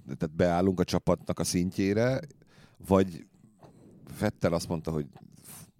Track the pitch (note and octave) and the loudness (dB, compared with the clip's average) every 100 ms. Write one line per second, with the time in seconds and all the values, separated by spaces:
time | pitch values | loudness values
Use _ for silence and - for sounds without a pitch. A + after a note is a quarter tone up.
0 | - C#2+ E2 D#2+ F2 E2+ F#2+ F2+ F2 F2+ | -12 -6 -4 2 2 4 2 2 0 0
1 | - F2 - F2 E2+ F#2 F2+ - G2 G#2 | 0 0 0 -4 -2 0 -2 0 0 2
2 | A#2+ C3 - - _ - - - - G2 | 2 0 -6 -18 _ -20 -20 -10 2 4
3 | F#2+ E2 - _ - _ - - - - | 4 -2 -18 _ -20 _ -20 -20 -20 -20
4 | - - G#2 - F#2 E2+ - E2+ D#2+ D#2+ | -16 -4 -4 0 0 0 -2 -6 -4 -4
5 | C#2 - - - - - - _ | -6 -10 -20 -20 -20 -20 -20 _